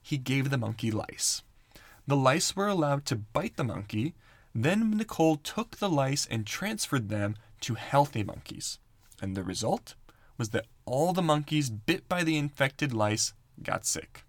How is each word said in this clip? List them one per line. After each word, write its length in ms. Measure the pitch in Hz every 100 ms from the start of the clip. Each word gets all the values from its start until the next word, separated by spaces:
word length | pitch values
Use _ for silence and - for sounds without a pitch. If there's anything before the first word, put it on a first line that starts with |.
he 160 | - 143
gave 320 | 123 135 131
the 80 | 135
monkey 340 | 110 113 113
lice. 500 | 110 - - - - - - _ - - - -
The 80 | 139
lice 400 | 131 156 - -
were 120 | 202
allowed 380 | 190 147 143 -
to 80 | 113
bite 420 | 104 - 185 -
the 60 |
monkey. 500 | - 95 101 107 143 - - - _
Then 380 | 113 131 202 226
Nicolle 460 | 214 - - 160 151
took 400 | - - 233 -
the 120 | 202
lice 380 | 147 135 143 -
and 160 | 113 107
transferred 640 | - 196 214 - 135 104
them 260 | 107 101 104 - -
to 120 | -
healthy 500 | 113 - 139 139 113
monkeys. 540 | 98 - - - - - _ _ - -
And 160 | 98 95
the 80 |
result 520 | 92 92 107 208 - - - - - -
was 120 | 110
that 180 | 110 - - -
all 260 | 127 170
the 120 | 180
monkeys 480 | 160 151 147 151 139
bit 360 | 104 - 180 -
by 160 | 180
the 140 | 160 156
infected 560 | 147 - - - 143
lice 400 | 113 104 104 - - _ -
got 240 | - - -
sick. 360 | - - -